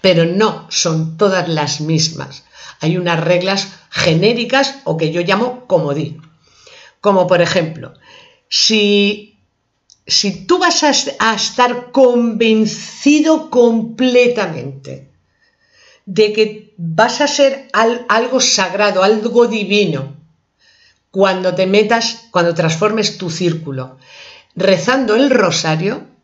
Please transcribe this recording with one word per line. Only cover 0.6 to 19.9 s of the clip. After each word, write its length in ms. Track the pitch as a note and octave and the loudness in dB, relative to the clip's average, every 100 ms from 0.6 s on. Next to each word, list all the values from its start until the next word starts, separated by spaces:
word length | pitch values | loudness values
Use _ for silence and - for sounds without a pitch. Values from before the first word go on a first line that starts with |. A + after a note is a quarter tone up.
| - | -8
son 480 | - F3 D#3+ D#3+ - | -4 -2 -2 -4 0
todas 320 | G3+ F#3 E3+ | 0 0 -2
las 320 | D#3 C#3+ - | -2 -4 -4
mismas. 600 | D#3 D#3+ - C#3 C#3 - _ - - - | -2 0 -2 -6 -14 -16 _ -20 -20 -6
Hay 180 | D#3 F#3 | -2 -2
unas 220 | F3 E3 | -2 -2
reglas 480 | D#3+ F3+ F#3 G3 - - _ | 0 0 0 -4 -6 -16 _
genéricas 880 | - F3 E3 G3+ A#3+ A#3+ C4+ C4+ - | -4 0 2 2 0 0 0 0 -4
o 140 | - D#3 | -6 -2
que 140 | D#3 | -2
yo 100 | E3+ | -2
llamo 440 | F3 G3+ B3 B3 - | -2 -2 -2 -6 -2
comodín. 560 | F3+ D#3 C#3+ - - - _ _ _ - - - _ | 0 0 -4 -6 -12 -20 _ _ _ -20 -20 -20 _
Como 240 | G3+ G3 F3 | 2 2 4
por 160 | F3 | 4
ejemplo, 520 | E3+ F#3 D#3+ - - - _ - - _ _ | 4 0 -2 -8 -16 -20 _ -20 -20 _ _
si, 920 | - - A3 G#3 G3+ G3+ G#3 - _ _ _ _ _ _ _ - | -2 2 2 2 2 2 -2 -12 _ _ _ _ _ _ _ -4
si 400 | - G3+ E3+ - | -2 -2 -6 -2
tú 140 | F4+ | 0
vas 240 | F4 F4 | 2 2
a, 80 | G4 C#4+ - - | 0 0 -4 -2
a 160 | A3 G#3 | -2 -2
estar 560 | - - B3 B3 - | -4 0 0 0 -4
convencido 1600 | C4+ B3+ A#3+ A#3 G3+ A3+ A3 G#3+ - - - C#4+ D4+ D#4 D#4 - | 2 4 4 0 0 2 2 0 -4 -14 -2 2 4 4 2 0
completamente 1600 | B3+ A#3+ A3+ - - B3+ B3 A#3+ A#3 F#3 D3 C3 C3+ C3+ - - _ _ _ _ _ _ _ _ _ - | 2 2 2 -4 -2 2 4 2 0 -4 -6 -10 -14 -16 -18 -18 _ _ _ _ _ _ _ _ _ -6
de 280 | F3+ G#3+ | 0 2
que 400 | G#3+ G#3+ - - - | 2 -2 -2 -20 -10
vas 440 | E3 - A#3 - | -4 0 0 2
a 60 | C#4+ | -2
ser 420 | - C#4 C4+ - | 2 2 2 -4
al-, 320 | G#3 A3+ A#3+ - | 0 0 0 -2
algo 320 | A3 B3 C4 | -2 0 0
sagrado, 600 | - G3 F#3 G3 G#3 F#3 | 0 0 -2 0 0 2
algo 460 | F#3+ A3 A#3 A#3+ A#3 | 2 2 2 2 2
divino, 760 | A3 F#3+ G#3 F#3 | 0 0 0 0